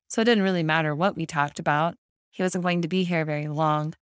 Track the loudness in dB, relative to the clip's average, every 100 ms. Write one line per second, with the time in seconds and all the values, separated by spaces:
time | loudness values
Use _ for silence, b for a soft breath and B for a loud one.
0 | -4 0 2 4 2 2 2 2 0 0
1 | -2 -2 -4 -2 -2 -2 0 0 0 -4
2 | _ _ _ -4 -2 0 0 0 0 0
3 | 0 0 -2 -4 -4 0 2 2 -2 -8